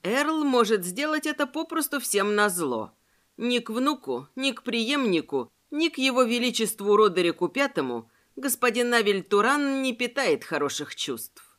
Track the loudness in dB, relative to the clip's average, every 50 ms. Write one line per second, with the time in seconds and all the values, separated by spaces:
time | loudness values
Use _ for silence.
0 | _ -2 0 0 0 0 0 0 0 2 4 4 4 4 2 0 0 -4 -4 -4
1 | -2 -2 -2 -2 -2 -4 -2 -2 -2 -2 -2 -8 -6 -4 -4 -4 -4 -2 -4 -4
2 | -4 0 0 0 2 2 2 2 2 2 0 -2 -2 -2 -2 -4 -6 -8 _ _
3 | _ _ _ _ _ _ _ -6 -2 0 0 0 -2 -2 -4 0 0 0 0 -2
4 | -4 -6 -6 -6 -6 _ _ -4 -4 -4 -4 -4 _ -4 -2 -2 0 0 0 0
5 | 2 2 0 0 -2 -2 -4 -4 -4 -6 _ _ _ _ -4 -2 -2 -2 0 0
6 | 0 2 4 4 2 2 2 0 0 -2 0 0 -2 -2 -4 -4 2 4 6 6
7 | 6 4 4 2 2 2 2 0 -4 -2 0 0 -2 0 0 -4 -4 -2 -4 -6
8 | -8 _ _ _ _ _ _ -6 -4 -4 -2 0 0 0 2 2 0 2 2 2
9 | 2 2 0 0 0 0 2 4 4 4 2 2 0 0 -2 0 -2 -2 -2 -2
10 | -4 -4 -2 -2 0 0 0 0 -2 -4 -4 -2 -2 -2 -4 -6 -8 -10 -8 -10
11 | -6 -6 -6 -8 -8 -14 _ -20 -20 _ _